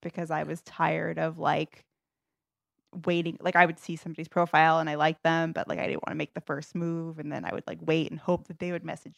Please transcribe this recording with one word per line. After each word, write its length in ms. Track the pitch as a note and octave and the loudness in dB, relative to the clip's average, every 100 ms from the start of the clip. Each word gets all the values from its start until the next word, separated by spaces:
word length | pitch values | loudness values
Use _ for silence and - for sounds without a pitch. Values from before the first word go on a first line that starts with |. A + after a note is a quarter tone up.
because 280 | E3+ - E3 | -12 -8 -4
I 120 | D#3 | -4
was 180 | D3+ E3 | -4 -8
tired 580 | - - E3 D#3+ E3 D#3+ | -10 -2 0 0 -2 -2
of, 200 | D#3+ E3 | -4 -2
like, 460 | D3+ D3 D#3 - _ _ _ _ _ _ _ _ _ _ _ F#3 E3 | 0 0 -2 -10 _ _ _ _ _ _ _ _ _ _ _ -8 -2
waiting. 320 | E3+ E3+ - | 0 0 -4
Like, 140 | F#3 F3 | 4 6
I 100 | F3+ | 6
would 140 | E3+ | 4
see 160 | - E3 | -8 -8
somebody's 320 | - D#3+ E3 | -8 -10 -2
profile 520 | - E3+ D#3 D#3+ D#3+ | 0 4 6 8 6
and 100 | D#3+ | 2
I 60 | D3+ | 2
liked 280 | D#3 E3 | 0 2
them, 280 | E3 E3 E3 | 2 2 0
but, 160 | E3 - | -2 -4
like, 120 | - | -4
I 80 | - | -4
didn't 160 | - - | -4 -6
wanna 80 | D#3 | -6
make 180 | D3+ | -6
the 80 | - | -8
first 340 | - D3 D#3 F3 | -6 -6 -6 -6
move, 440 | E3+ E3 E3 D#3+ | -4 -4 -6 -10
and 120 | D3+ | -8
then 140 | C#3+ - | -6 -6
I 80 | |
would, 120 | - - | -6 -8
like, 120 | E3 | -6
wait 300 | D#3+ D#3+ D#3 | 0 0 0
and 80 | D#3+ | -4
hope 280 | - F3 - | -2 -2 -4
that 120 | E3+ | -10
they 120 | F3+ | -6
would 120 | F3 D#3+ | -6 -8
message 320 | E3+ - | -10 -14